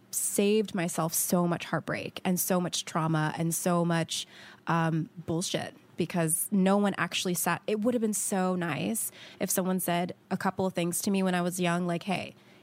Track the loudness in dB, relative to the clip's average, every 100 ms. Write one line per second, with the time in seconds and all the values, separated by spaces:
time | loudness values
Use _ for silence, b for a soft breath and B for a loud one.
0 | -10 -4 -2 2 4 4 2 -2 -2 0
1 | 0 0 2 4 4 0 -2 -4 -2 -6
2 | -6 -4 0 0 2 0 0 -4 -4 0
3 | 2 2 2 0 -2 0 2 2 2 2
4 | 0 -4 -8 B B B -2 2 2 0
5 | -2 -8 -4 -4 -2 -4 -6 -14 -12 -4
6 | -2 0 0 0 0 4 4 4 4 0
7 | -2 -2 -2 0 0 -2 -2 0 2 0
8 | 0 -2 -2 0 0 0 -2 -2 -2 -4
9 | -6 B B B -2 0 0 0 0 0
10 | -2 -6 -8 -2 -2 0 -2 0 -2 0
11 | 0 2 2 2 0 0 0 2 0 -2
12 | -2 -4 -4 -14 B B